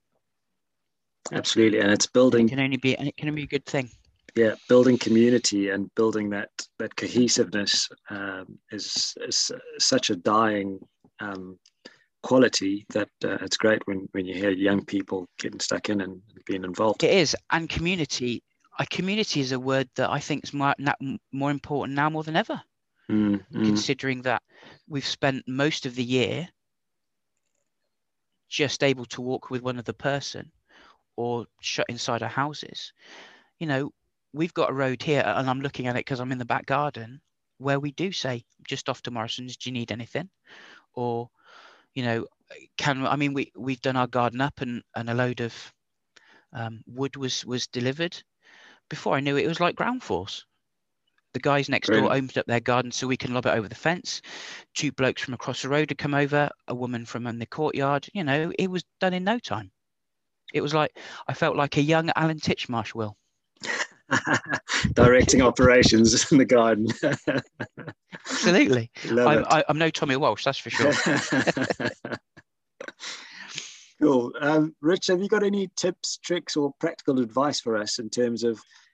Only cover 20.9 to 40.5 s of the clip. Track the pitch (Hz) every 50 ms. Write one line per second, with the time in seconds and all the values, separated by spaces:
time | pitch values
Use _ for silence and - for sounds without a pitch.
20.9 | - - 135 135 120 104 _ _ - 135 139 143 147 139 - - 151 139 92 123
21.9 | 139 143 147 156 156 156 156 156 156 175 226 - 311 202 - _ _ _ _ _
22.9 | _ _ _ - 110 107 107 104 101 101 - - - 113 110 107 104 104 104 -
23.9 | - - - 135 131 127 123 131 117 - _ _ _ - - - - _ _ -
24.9 | 156 139 127 - - - - 139 131 131 - - 131 131 139 156 156 - - 135
25.9 | 120 127 123 120 127 127 120 98 117 131 170 - _ _ _ _ _ _ _ _
26.9 | _ _ _ _ _ _ _ _ _ _ _ _ _ _ _ _ _ _ _ _
27.9 | _ _ _ _ _ _ _ _ _ _ _ - - - 151 127 - - 147 139
28.9 | 131 131 120 - - - 123 123 131 - - - 131 123 123 127 123 123 113 -
29.9 | 110 - - 143 139 139 135 - - 104 - - _ _ _ _ _ - - -
30.9 | _ _ _ _ - - 117 120 120 120 107 - _ _ - - - - 147 -
31.9 | 120 120 - - 120 117 110 113 - 131 139 151 147 - - - - - - -
32.9 | _ _ _ - - - - - - - _ _ _ - 170 156 139 131 147 -
33.9 | _ _ _ _ _ _ _ _ - 143 165 175 - - 143 - 131 135 139 131
34.9 | 127 120 - 165 147 139 - 98 95 101 135 131 127 135 135 143 - - 123 123
35.9 | 123 123 - - 139 120 123 127 135 123 123 120 117 131 - - 139 139 147 147
36.9 | - 117 113 110 131 147 _ _ _ _ _ _ _ - 131 139 139 139 143 147
37.9 | 143 - 160 196 175 - - 131 123 120 - _ _ _ - - 139 131 - -
38.9 | 127 - - 127 120 117 110 117 - - 127 127 120 - - 123 127 120 117 -
39.9 | - 117 120 - - 135 170 196 _ _ _ -